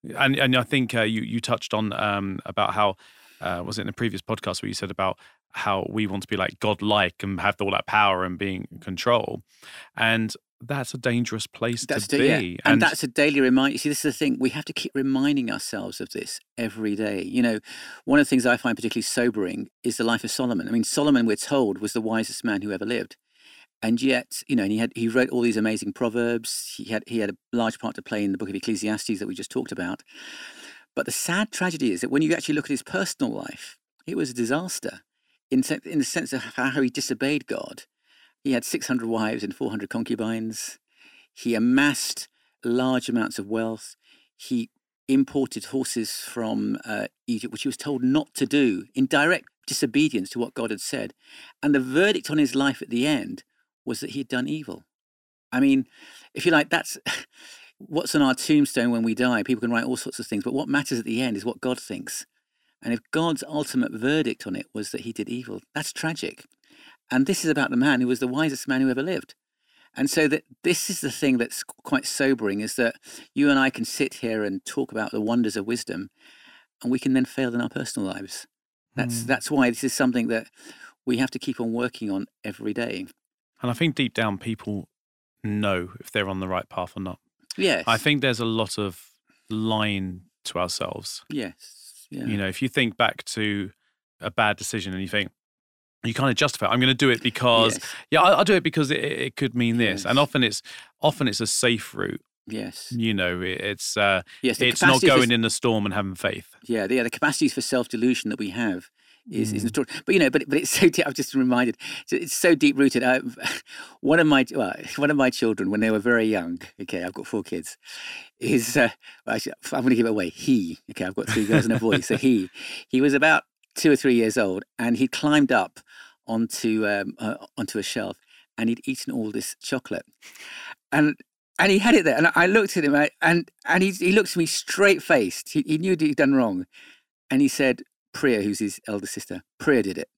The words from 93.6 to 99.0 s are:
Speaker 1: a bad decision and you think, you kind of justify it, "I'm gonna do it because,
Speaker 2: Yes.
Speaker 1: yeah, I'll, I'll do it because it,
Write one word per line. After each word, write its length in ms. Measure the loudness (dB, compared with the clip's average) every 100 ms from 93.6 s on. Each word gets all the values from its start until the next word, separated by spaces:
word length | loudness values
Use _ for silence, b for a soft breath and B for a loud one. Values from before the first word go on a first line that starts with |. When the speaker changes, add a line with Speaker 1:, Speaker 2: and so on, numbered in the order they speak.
| -6 _ _ _ _ _
Speaker 1:
a 100 | -6
bad 260 | 0 0 0
decision 340 | -6 -6 -6
and 80 | -6
you 60 | -4
think, 240 | -4 -4 _ _ _ _ _ _ _
you 100 | -6
kind 160 | 0 0
of 60 | 2
justify 320 | 0 0 0
it, 20 |
"I'm 100 | 2
gonna 140 | 4
do 160 | 4 4
it 140 | 2
because, 500 | 0 0 4 6 4 2
Speaker 2:
Yes. 140 | B B B
Speaker 1:
yeah, 100 | 4
I'll, 140 | 6 6
I'll 80 |
do 100 | 6
it 80 | 4
because 300 | 4 0 0
it, 80 | 0